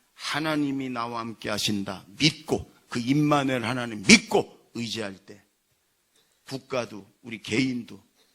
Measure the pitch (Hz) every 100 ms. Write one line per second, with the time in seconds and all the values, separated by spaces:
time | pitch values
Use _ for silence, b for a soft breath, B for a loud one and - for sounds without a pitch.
0 | _ - - 143 160 151 143 135 131 123
1 | 117 117 117 107 113 104 - 104 98 92
2 | 87 101 151 - - 120 - - - 123
3 | 117 143 147 147 135 127 113 127 120 107
4 | 101 214 - 196 - - _ 117 117 107
5 | 104 95 - 101 _ _ _ _ _ _
6 | _ _ _ _ - 131 - 127 110 107
7 | 98 _ 120 110 - 107 131 123 104 95
8 | _ _ _